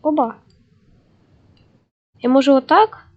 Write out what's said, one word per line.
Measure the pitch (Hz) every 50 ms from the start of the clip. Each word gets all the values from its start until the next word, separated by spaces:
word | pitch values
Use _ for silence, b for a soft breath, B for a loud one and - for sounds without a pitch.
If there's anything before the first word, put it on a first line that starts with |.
Оба. | - 302 302 302 247 226 - _ _ _ _ _ _ _ _ _ _ _ _ _ _ _ _ _ _ _ _ _ _ _ _ _ _ _ _ _ _ _ _ _ _ _ _ _
Я | - 240
можу | 262 269 262 285 277
отак | 262 262 - 311 370 440 427 - - _ _ _